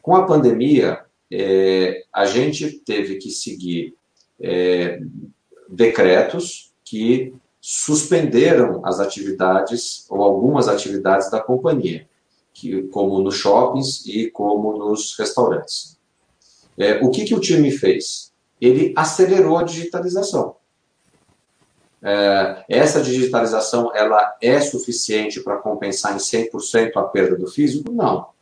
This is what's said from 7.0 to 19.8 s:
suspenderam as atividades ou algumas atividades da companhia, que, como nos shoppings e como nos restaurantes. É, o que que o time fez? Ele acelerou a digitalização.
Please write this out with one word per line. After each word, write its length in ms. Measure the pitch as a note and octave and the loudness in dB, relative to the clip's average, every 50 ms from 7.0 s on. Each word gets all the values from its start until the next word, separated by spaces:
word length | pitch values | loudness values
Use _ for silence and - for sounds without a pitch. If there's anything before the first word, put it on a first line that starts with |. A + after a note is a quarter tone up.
| A2 A#2 B2+ B2+ C3 B2+ - - _ _ _ _ | 0 0 0 0 0 -6 -12 -20 _ _ _ _
suspenderam 1200 | _ - - - - - D3+ D3+ - - F3+ E3 - - - A#2 C#3+ - - - A#2 - F#2 F2 - | _ -10 -8 -6 -4 -2 -2 -2 0 0 0 0 0 2 2 4 4 4 4 4 2 2 0 -4 -4
as 140 | F#2+ F#2 F#2+ | -4 -4 -2
atividades 1040 | G2 G2 - G2+ G2 G2 F#2 F#2 F#2 F#2 F#2 G2 G2 - A2+ A#2+ - - - - - _ | -4 -4 -6 -8 -8 -8 -4 -2 0 2 2 2 0 -2 -6 -6 -8 -8 -12 -14 -14 _
ou 140 | G2+ G2 G2+ | -4 2 2
algumas 460 | G2+ F#2+ G2 G#2+ C3+ D3 C#3 - G#2+ | 2 2 4 2 2 2 2 2 2
atividades 600 | G2+ G2 - G2 G2+ F#2+ F#2+ F#2+ F#2+ G2 G2 - | 0 -2 -2 -6 -6 -4 0 2 2 2 0 -2
da 100 | - A2 | -4 -6
companhia, 680 | - - B2+ B2+ - E3 D3+ C3 - F2 E2 D#2+ - _ _ _ _ _ _ _ _ _ _ | -2 0 -2 0 2 0 0 0 -2 -4 -6 -6 -12 _ _ _ _ _ _ _ _ _ _
que, 300 | - - - F#2 F#2+ F#2+ | -16 -10 -6 -6 -6 -6
como 360 | - - G#2 G2 G2 G2 F#2+ | -6 -4 -2 -2 0 2 0
nos 140 | G2 G2 G2+ | 0 0 -2
shoppings 720 | - - G2+ G2+ A2+ B2 - - C3+ C3+ C3 - - - | -2 2 4 4 4 4 2 0 -2 -2 -4 -6 -8 -10
e 240 | G#2+ G#2 G#2+ A2+ A2+ | -6 -4 -4 -4 -4
como 480 | _ - G#2 G#2 G#2 G#2 G#2+ G#2+ G#2+ G#2+ | _ -4 -2 0 0 0 0 -2 -4 -4
nos 400 | G#2 G#2 G#2+ G#2 - - - - | -2 -2 -2 -2 -4 -10 -4 -4
restaurantes. 800 | A2 G2+ - - A#2+ A2 F#2 E2 - - - - - - - _ _ _ _ _ _ _ _ _ _ _ _ _ _ _ _ - | -4 -2 0 0 2 2 0 -2 -4 -8 -10 -10 -10 -12 -20 _ _ _ _ _ _ _ _ _ _ _ _ _ _ _ _ -2
É, 260 | G2+ G2+ G#2+ - C3+ | 0 0 2 2 2
o 60 | B2+ | 0
que 140 | - G#3+ G#3+ | 0 0 -2
que 100 | - A#3+ | -2 -2
o 60 | F#3+ | -2
time 300 | - - F3 D3+ D3 C#3 | 0 2 2 4 4 2
fez? 640 | - - - F#2+ - - - - - - - _ _ _ _ _ _ _ | 2 0 2 2 2 2 -2 -8 -10 -12 -14 _ _ _ _ _ _ _
Ele 340 | - B2 B2+ C#3 D#3 - - | 4 4 4 6 2 0 0
acelerou 640 | - D#3+ D#3+ - - F#3 F3+ F#3+ F#3+ F#3 D#3+ D#3+ E3+ | 0 -2 -2 2 2 4 4 6 4 6 4 4 2
a 60 | E3+ | 0
digitalização. 920 | E3+ - E3 | -2 -4 -8